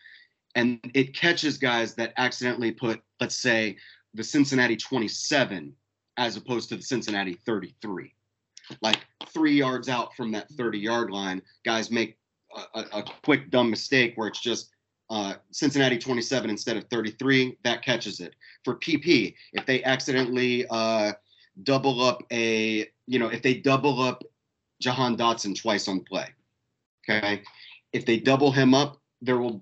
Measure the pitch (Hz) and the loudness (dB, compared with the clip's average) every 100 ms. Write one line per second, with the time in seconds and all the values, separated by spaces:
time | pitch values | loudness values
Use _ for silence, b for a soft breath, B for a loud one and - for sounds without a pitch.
0 | b b b b _ - 123 120 123 135 | b b b b _ 0 0 0 -2 0
1 | 135 - 175 170 156 127 131 117 113 117 | 0 0 0 2 -2 -2 0 0 -2 -4
2 | 113 - 123 - 123 120 117 113 117 110 | -6 -2 -2 -2 -4 -2 -2 -2 -4 -4
3 | - _ 120 - 127 113 107 98 B B | -8 _ -6 -2 2 2 0 -4 B B
4 | _ 107 110 151 139 135 123 110 - 131 | _ -10 -2 2 4 4 2 0 -2 -4
5 | 107 - - 147 113 95 73 69 _ _ | -2 -4 0 2 2 -2 -10 -16 _ _
6 | _ - 123 104 101 120 117 104 - 123 | _ -4 -4 -4 -6 -6 -4 -10 -4 -4
7 | 110 104 98 85 - 107 90 - 107 92 | -2 -4 -4 -6 -4 -4 -6 -12 -10 -10
8 | - _ _ _ _ - B B 110 104 | -12 _ _ _ _ -20 B B -2 -2
9 | - _ - 165 156 143 131 127 120 123 | -4 _ -12 -2 2 2 2 -2 -4 -4
10 | 117 - 113 107 - 147 120 104 104 117 | -4 -8 -6 -6 -8 -6 -6 -4 -2 -2
11 | 110 98 98 92 b b - 113 107 117 | -2 -4 -6 -6 b b -4 -2 0 -2
12 | 110 - _ _ _ 110 98 113 107 104 | -2 -6 _ _ _ -18 -12 -12 -8 -8
13 | - - - 135 143 127 117 107 - 135 | -10 -4 2 2 4 2 4 0 2 2
14 | 120 120 107 - 123 117 - _ _ _ | 2 0 -6 -4 -4 -4 -6 _ _ _
15 | - 110 98 92 _ - 156 143 131 120 | -8 -4 -4 -8 _ -2 0 4 2 2
16 | 131 120 113 131 110 104 - 110 - 117 | -2 -2 0 -2 -2 -4 -4 -6 -4 -4
17 | 107 - 131 131 127 127 123 117 - 117 | -4 -2 2 4 4 0 -2 -2 0 -2
18 | 107 90 85 - b b - - - - | -2 -10 -12 -16 b b -6 -6 -2 0
19 | 165 147 95 b b - - 131 127 131 | 4 4 2 b b -6 0 0 2 0
20 | 139 131 127 127 127 123 120 113 113 113 | 0 0 0 0 0 0 -2 -2 0 2
21 | 107 104 b b b - 95 139 135 120 | 0 -2 b b b -8 0 2 2 2
22 | 127 123 - 120 113 110 110 107 107 _ | 2 2 -4 -2 0 2 2 0 -4 _
23 | - 127 113 113 139 127 139 135 143 127 | -2 0 0 0 0 2 2 2 2 2
24 | 127 123 - _ _ _ _ _ 127 127 | 0 -2 -10 _ _ _ _ _ -4 0
25 | 127 113 117 117 101 92 113 101 - 95 | 0 2 2 0 -2 -4 0 0 0 -4
26 | - 92 65 - _ _ _ _ _ _ | -4 -6 -6 -12 _ _ _ _ _ _
27 | - 107 104 101 B B B B _ 120 | -2 0 0 -4 B B B B _ -4
28 | - - 131 135 143 135 131 135 143 - | 2 2 4 4 4 6 6 6 4 -4
29 | _ _ 120 123 120 104 | _ _ -2 0 0 -4